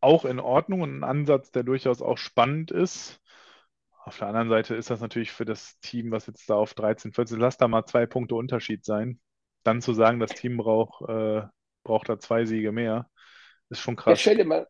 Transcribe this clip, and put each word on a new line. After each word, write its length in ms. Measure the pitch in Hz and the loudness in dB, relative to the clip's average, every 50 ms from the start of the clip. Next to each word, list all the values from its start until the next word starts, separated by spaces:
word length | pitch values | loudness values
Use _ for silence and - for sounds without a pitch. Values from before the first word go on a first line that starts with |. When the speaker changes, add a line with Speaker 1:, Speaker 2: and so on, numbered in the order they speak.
Speaker 1:
auch 240 | - 135 156 165 - | 8 8 6 6 6
in 160 | 135 127 127 | 0 -6 -4
Ordnung 400 | - 123 127 143 160 - 196 185 | -2 0 0 0 0 0 -4 -4
und 200 | 175 143 135 139 | -4 -4 -6 -6
ein 40 | 143 | -6
Ansatz, 460 | - 131 147 147 139 147 135 135 _ | -4 -2 -2 2 2 2 2 2 _
der 140 | _ 131 120 | _ -4 -2
durchaus 360 | 123 131 135 - 135 123 120 | -2 -2 -2 0 -2 -2 -2
auch 160 | - - 127 | -2 -4 -4
spannend 540 | - - - _ - 117 127 143 156 160 160 | -4 -6 -6 _ 2 2 2 2 -4 -6 -4
ist. 500 | - - 175 180 - - - - - _ _ _ _ - - - - _ _ _ _ _ _ _ _ _ - | -2 -2 -2 -2 -2 -10 -16 -16 -18 _ _ _ _ -20 -20 -20 -20 _ _ _ _ _ _ _ _ _ -20
Auf 120 | - - - | -20 -12 -10
der 100 | - 101 | -8 -4
anderen 220 | 107 113 117 113 | -2 -2 0 2
Seite 240 | 113 110 110 - 117 | 2 2 2 0 -4
ist 160 | 113 113 - | -6 -4 -6
das 100 | 123 110 | -6 -6
natürlich 320 | 117 113 - 120 113 - - | -6 -8 -6 -6 -6 -6 -6
für 140 | - 117 | -8 -6
das 320 | 107 110 104 - - - _ | -6 -6 -10 -10 -20 -20 _
Team, 300 | - - - 120 113 117 | -18 -10 -8 -8 -6 -4
was 160 | 110 110 110 | -6 -6 -6
jetzt 240 | - 107 _ - - | -8 -18 _ -4 0
da 60 | 107 | 2
auf 180 | 104 107 107 - | 2 2 0 -2
dreizehn, 380 | - 107 107 110 - - 110 104 | -4 -2 -2 -2 -2 -4 -8 -2
vierzehn, 280 | - 120 113 117 110 | -2 -2 -2 0 2
lass 160 | 117 127 131 | 2 0 4
da 120 | - 131 120 | 4 2 2
mal 180 | 113 110 110 | 4 0 -2
zwei 180 | - - 123 117 | 2 2 2 2
Punkte 300 | 117 - 131 123 120 123 | 2 0 -4 -4 -2 -4
Unterschied 500 | 113 120 131 135 117 - - 214 196 _ | -4 -4 -4 -4 -6 -4 -4 -6 -6 _
sein, 340 | - 107 104 110 123 123 _ _ _ _ _ _ _ _ _ _ | -4 -4 -2 -2 -4 -8 _ _ _ _ _ _ _ _ _ _
dann 180 | 113 110 120 | 0 0 0
zu 140 | 120 - 120 | 0 -2 2
sagen, 260 | 107 113 110 117 120 | 4 4 4 4 2
das 120 | 113 107 - | -2 -4 -6
Team 240 | - - 127 123 117 | -8 -8 -6 -6 -4
braucht, 500 | 110 113 110 110 113 113 - - - - | 0 0 2 2 2 -2 -4 -16 -10 -8
äh, 380 | 113 110 110 107 107 107 107 107 _ _ _ _ _ _ _ | -4 -2 -2 -2 -2 -2 -4 -8 _ _ _ _ _ _ _
braucht 260 | - 113 110 - - | -2 -2 -2 0 0
da 80 | 113 104 | -4 -4
zwei 260 | - - 117 113 117 | -2 -2 0 0 0
Siege 260 | 113 110 110 107 107 | 0 -2 -2 -2 -4
mehr, 400 | 104 113 120 113 110 113 120 _ _ _ _ - - - - - _ _ _ _ | -4 -2 -2 -2 -2 -4 -6 _ _ _ _ -20 -20 -20 -20 -20 _ _ _ _
ist 100 | - - | -14 -8
schon 140 | - - 120 | -6 -6 -6
Speaker 2:
Jetzt 80 | - - | -2 4
Speaker 1:
krass. 180 | - 107 - | 4 4 6
Speaker 2:
stell 160 | - 214 214 | 6 4 6
dir 80 | 226 196 | 6 4
mal 240 | 165 160 160 - - | 4 2 0 0 -4